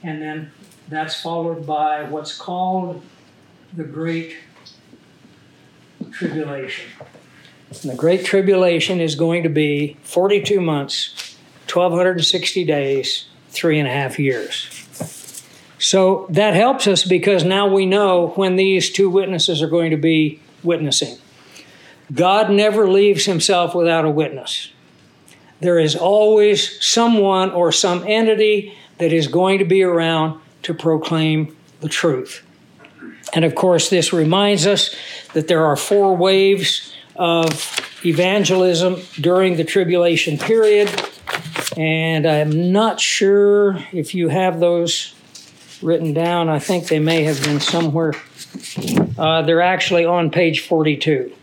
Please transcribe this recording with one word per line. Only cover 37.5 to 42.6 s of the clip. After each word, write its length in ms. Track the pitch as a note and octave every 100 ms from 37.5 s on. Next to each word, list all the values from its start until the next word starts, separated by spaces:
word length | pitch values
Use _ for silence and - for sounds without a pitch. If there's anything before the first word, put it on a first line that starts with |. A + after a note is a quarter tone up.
| D#3 - - - - F3
evangelism 960 | D3+ F3+ G#3 F#3 F#3 F3+ E3 F3+ F3+ - -
during 380 | D#3+ F3+ F#3+ E3+
the 80 | D#3+
tribulation 720 | G3 F3 F3 F3 E3 F3 D3
period. 520 | - A3+ G#3+ G#3 G3+ - - - - - D#3+ D#3+ - -
And 500 | D#3+ D#3+ D#3+ D#3+ D#3
I'm 460 | D3+ D3+ D#3